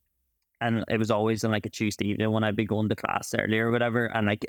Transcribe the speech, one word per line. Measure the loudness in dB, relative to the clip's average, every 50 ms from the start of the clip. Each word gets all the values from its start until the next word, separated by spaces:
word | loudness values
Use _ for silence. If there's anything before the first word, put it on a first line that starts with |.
| _ _ _ _ _ _ _ _ _ _ _ _
and | -2 0 0 0 0 0
it | 0 0
was | 2 2
always | 2 2 2 2 0 0 0
on, | 0
like, | 0 0 -2
a | -4
Tuesday | -4 -2 -2 -2 0 0 -2 -2
evening | 0 0 0 2
when | 2 2 2
I'd | 0 0
be | 0 0
going | 0 0 0 0 0
to | -2
class | -2 -2 -2 -2 -2 -4 -2 -4 -2
early | 0 0 2 2
or | 2 2
whatever. | 2 2 0 0 0 0 0 0
And, | 0 0 0 0
like, | 0 0 -2